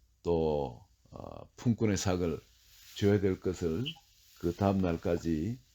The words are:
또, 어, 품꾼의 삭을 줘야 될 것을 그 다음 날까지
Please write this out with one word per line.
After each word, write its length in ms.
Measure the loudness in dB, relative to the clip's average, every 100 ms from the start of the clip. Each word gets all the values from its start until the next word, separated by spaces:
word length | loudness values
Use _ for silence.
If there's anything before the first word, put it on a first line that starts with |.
| _ _
또, 600 | 0 2 2 0 -4 -8 -20 _ _
어, 340 | -16 -16 -16 -18 -4
품꾼의 400 | -2 0 2 2
삭을 440 | 2 0 0 -4 -8 _ -20 -20 -18 0
줘야 240 | 4 4
될 180 | 4 0
것을 460 | -2 -2 -2 -2 -4 -10 _ _ _ -6
그 160 | -4 2
다음 240 | 2 2
날까지 800 | 0 0 -2 -2 0 -2 -2 -6 -12